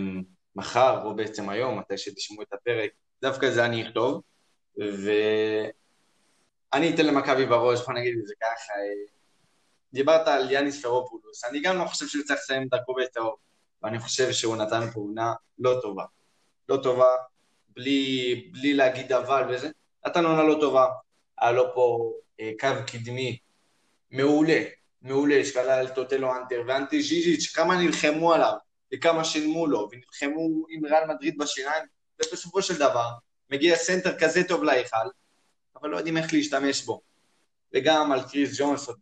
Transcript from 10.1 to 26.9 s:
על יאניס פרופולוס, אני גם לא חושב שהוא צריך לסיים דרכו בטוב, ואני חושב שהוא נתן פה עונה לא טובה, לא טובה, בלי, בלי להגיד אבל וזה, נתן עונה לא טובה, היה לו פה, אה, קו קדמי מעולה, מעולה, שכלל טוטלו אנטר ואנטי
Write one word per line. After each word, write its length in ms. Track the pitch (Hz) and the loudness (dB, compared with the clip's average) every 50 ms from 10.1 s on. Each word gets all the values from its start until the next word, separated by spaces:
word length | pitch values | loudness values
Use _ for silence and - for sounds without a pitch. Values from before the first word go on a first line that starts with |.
| 160 160 160 160 | 4 4 4 2
על 220 | 143 135 131 127 | 2 0 0 0
יאניס 320 | 135 139 143 143 139 - | 0 0 0 -2 -4 -4
פרופולוס, 640 | - 120 123 127 123 - 117 - - - - - - | -4 -2 0 -2 -2 -4 -10 -16 -18 -20 -16 -12 -10
אני 160 | 123 135 143 | -8 -6 -2
גם 180 | 147 185 190 180 | -2 0 0 0
לא 60 | 165 | -2
חושב 220 | 135 - - 147 | -4 -6 -8 -6
שהוא 180 | 139 - 147 143 | -6 -6 -4 -4
צריך 160 | - 139 139 | -2 -4 -4
לסיים 280 | - - 135 135 135 131 | -4 -4 -4 -4 -2 -2
דרכו 260 | 127 123 123 131 127 | -2 -2 -2 -2 -4
בטוב, 420 | 127 127 127 - 120 113 113 - - _ _ _ _ _ _ _ _ | -4 -4 -4 -4 -6 -4 -6 -6 -8 _ _ _ _ _ _ _ _
ואני 160 | - 110 113 110 | -8 -6 -6 -6
חושב 340 | 113 - - - 131 120 | -6 -4 -2 0 0 0
שהוא 240 | 110 - - 113 110 | 0 0 -2 -2 -2
נתן 340 | 110 - - 117 113 117 113 - | -2 -2 -2 -2 -2 -2 -4 -6
פה 60 | 110 | -8
עונה 340 | 104 104 107 113 117 117 113 - _ _ _ - | -8 -8 -6 -4 -4 -4 -4 -6 _ _ _ -2
לא 200 | 120 127 127 127 | 0 0 2 0
טובה, 220 | 120 104 98 92 80 - _ _ _ _ _ _ _ _ _ _ _ - | -2 -6 -8 -8 -10 -12 _ _ _ _ _ _ _ _ _ _ _ -2
לא 80 | 135 135 | -2 0
טובה, 340 | 135 135 123 123 127 127 127 127 127 - _ _ _ _ _ _ _ _ | 0 2 4 6 6 6 6 4 -2 -8 _ _ _ _ _ _ _ _
בלי, 680 | - 127 123 135 139 139 135 131 131 131 127 123 120 117 107 - | -14 -6 -2 0 0 2 2 0 -2 -2 0 -2 -2 -4 -6 -12
בלי 220 | - 127 131 143 139 | -8 -4 0 2 4
להגיד 380 | 139 135 123 - 131 135 - | 4 4 4 2 -2 -2 0
אבל 420 | 131 123 120 127 135 135 127 120 127 | 0 0 0 0 0 0 0 -2 -4
וזה, 140 | 123 - - - _ _ _ _ _ - | -6 -6 -8 -12 _ _ _ _ _ -6
נתן 180 | - - 175 170 | -2 0 2 2
עונה 180 | 160 160 160 | 4 4 4
לא 140 | 156 156 151 - | 6 4 4 4
טובה, 260 | 147 135 131 131 127 - - - - _ _ _ _ _ _ - | 4 4 6 6 4 4 2 -4 -14 _ _ _ _ _ _ 0
היה 120 | 117 120 | 2 4
לו 220 | 120 127 123 123 123 | 4 4 2 2 2
פה, 380 | 123 123 120 117 117 113 113 - - - _ _ - | 2 4 4 4 2 -2 -4 -6 -10 -16 _ _ -10
אה, 100 | 110 110 110 - | -8 -8 -6 -2
קו 80 | 139 135 131 120 113 | -2 -2 -2 -2 -6
קדמי 520 | - 120 120 117 120 123 131 135 123 117 - _ _ _ _ _ _ _ _ _ _ _ _ _ _ | -10 -10 -10 -10 -8 -6 -4 -4 -4 -6 -8 _ _ _ _ _ _ _ _ _ _ _ _ _ _
מעולה, 520 | 127 131 135 147 147 151 156 160 151 120 - - - - _ _ _ _ | -2 2 4 4 4 4 4 4 4 2 2 -2 -10 -18 _ _ _ _
מעולה, 420 | - 127 135 139 147 147 143 135 117 | -8 -2 0 2 4 4 4 4 4
שכלל 440 | - - 127 127 131 131 131 131 123 | 2 0 0 0 2 2 0 0 -2
טוטלו 480 | - 131 127 - 135 135 131 127 127 | -4 -6 -4 -2 -2 -2 0 -2 -2
אנטר 260 | 127 123 110 127 120 117 | -4 -4 -6 -6 -4 -2
ואנטי 360 | 120 131 139 139 - | -2 -2 -2 -2 -2